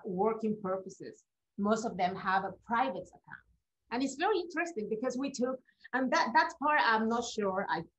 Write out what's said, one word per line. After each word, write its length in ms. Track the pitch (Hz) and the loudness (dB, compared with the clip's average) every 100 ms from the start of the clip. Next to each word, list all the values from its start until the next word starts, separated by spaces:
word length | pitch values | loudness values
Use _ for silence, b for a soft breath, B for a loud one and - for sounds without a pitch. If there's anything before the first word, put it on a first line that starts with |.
| 220 | -4
working 500 | 180 214 220 220 214 | 2 2 2 0 -2
purposes. 600 | 190 190 190 - 131 - _ _ _ - | -2 -4 -6 -12 -14 -16 _ _ _ -2
Most 280 | 202 214 226 | 0 2 0
of 120 | 180 | 0
them 180 | 180 190 | 0 0
have 280 | 196 190 190 | 0 0 0
a 80 | - - | -6 -2
private 420 | 233 269 190 - | 0 0 -2 -10
account. 400 | - - - _ _ _ _ _ | -16 -20 -20 _ _ _ _ _
And 120 | 240 | -2
it's 120 | 269 - | -2 0
very 240 | 370 381 | 0 0
interesting 480 | - 311 339 220 196 | -2 -4 -4 -4 -4
because 280 | 220 254 247 | -2 -2 -2
we 140 | 277 | -4
took, 280 | - 254 254 B B B | -2 -2 -4 B B B
and 180 | 247 262 | -2 2
that, 180 | 311 247 | 2 4
that 180 | 311 320 - | 4 2 2
part 180 | 294 302 - | 2 4 4
I'm 240 | 220 220 | 4 2
not 160 | 233 240 | 0 -2
sure, 400 | - 202 185 190 | -2 0 0 -2
I, 100 | 165 165 | -4 -6